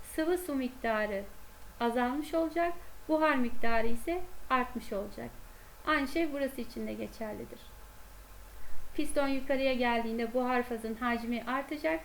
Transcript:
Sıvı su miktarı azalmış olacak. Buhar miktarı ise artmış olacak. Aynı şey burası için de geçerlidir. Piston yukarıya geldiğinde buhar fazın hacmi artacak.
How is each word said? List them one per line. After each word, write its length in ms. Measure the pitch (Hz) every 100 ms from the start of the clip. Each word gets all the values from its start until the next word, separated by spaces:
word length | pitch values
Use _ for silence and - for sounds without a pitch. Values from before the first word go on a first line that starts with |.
Sıvı 340 | - - 320 359
su 180 | 359 277
miktarı 680 | 254 - 233 214 214 196 202 - - - - -
azalmış 540 | 240 233 247 277 302
olacak. 400 | 330 330 320 339 339 - - -
Buhar 280 | 311 311 277
miktarı 520 | 240 - 233 226 226
ise 340 | 233 - 349 359 - -
artmış 440 | 262 247 233 -
olacak. 360 | 202 208 - 120 - - - - - -
Aynı 200 | 302 277
şey 260 | 339 330
burası 280 | 285 269 262
için 260 | 226 - 214
de 60 |
geçerlidir. 680 | 214 214 - 220 208 233 - - - - - - - - - - - - - - -
Piston 320 | 294 294 269
yukarıya 460 | 269 262 269 269
geldiğinde 600 | 254 240 233 226 226 233
buhar 300 | 247 247 247
fazın 320 | 247 233 220 220
hacmi 480 | 247 233 226 240 226
artacak. 520 | 262 277 294 320 320